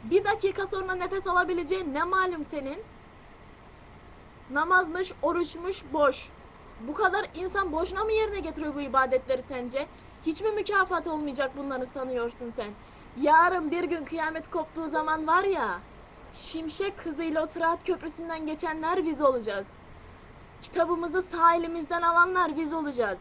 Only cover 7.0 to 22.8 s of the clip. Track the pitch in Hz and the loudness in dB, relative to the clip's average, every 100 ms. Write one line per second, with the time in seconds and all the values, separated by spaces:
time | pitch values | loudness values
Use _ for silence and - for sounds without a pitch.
7 | 427 392 427 320 370 403 381 302 370 381 | 2 2 -4 -6 -4 -2 0 0 -2 -2
8 | 427 440 440 403 330 311 302 285 277 269 | 0 2 0 -2 -6 -6 -6 -4 0 2
9 | 262 254 254 254 247 262 247 370 - - | 4 2 2 -4 -2 -8 -4 -6 -6 -10
10 | - - - 311 427 427 403 403 370 349 | -20 -6 -4 -2 -2 -2 0 2 2 0
11 | 330 311 294 254 269 277 277 262 254 285 | -2 -4 -4 -2 -4 -2 -6 -4 -6 -6
12 | 254 247 233 233 240 226 208 208 - - | -4 -2 -4 -6 -10 -8 -8 -10 -18 -20
13 | - - 294 320 349 359 311 339 349 330 | -16 0 6 8 8 4 0 0 0 -2
14 | 277 330 311 320 311 339 330 320 320 311 | -4 -4 -2 -4 -4 -4 -4 -6 -2 0
15 | 311 320 311 349 392 359 220 180 - - | 0 0 4 4 4 2 0 -4 -8 -20
16 | - - - - - 320 320 - 392 392 | -20 -20 -18 -12 -8 -6 -6 -4 -4 -4
17 | 339 294 330 311 311 339 330 339 - 359 | -8 -4 -2 0 -2 0 0 0 0 -2
18 | 320 - 330 320 311 311 339 320 320 370 | -4 -10 -8 -6 -4 -4 -4 -2 0 0
19 | 320 269 294 254 214 196 196 - - - | 0 4 4 4 -2 -4 -6 -16 -20 -20
20 | - - - - - - - - 339 339 | -20 -20 -20 -20 -20 -18 -6 0 2 2
21 | 339 349 370 339 330 339 339 339 302 339 | 0 -2 -2 4 6 6 0 -4 -2 0
22 | 339 339 349 370 339 294 311 330 | 4 6 6 6 2 0 -2 -2